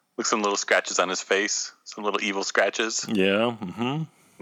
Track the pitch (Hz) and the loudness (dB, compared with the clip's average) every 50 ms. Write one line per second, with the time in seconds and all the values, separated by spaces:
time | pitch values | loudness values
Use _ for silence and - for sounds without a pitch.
0 | _ _ _ - 113 - - 110 104 101 101 98 - - 107 92 - - 95 - | _ _ _ -4 -2 0 0 0 2 0 0 0 2 2 2 2 2 2 0 0
1 | 90 87 92 - - - 98 98 104 101 - - - - - _ - - - - | 0 0 0 -4 0 0 2 2 2 0 -2 -2 -4 -6 -10 _ -20 -18 -12 -6
2 | 104 104 98 104 113 104 98 98 98 - - - 98 101 - - 113 113 113 - | -4 -2 -2 0 -2 -2 -2 -2 -2 -2 2 2 2 2 2 0 -2 -2 -2 -4
3 | - - 113 98 92 98 98 104 113 120 120 107 107 90 80 95 117 123 139 156 | -4 -2 2 2 4 4 4 2 2 0 -2 -4 -8 -8 -6 -4 -2 -2 -2 -2
4 | 160 143 _ _ _ _ _ - | -4 -6 _ _ _ _ _ -10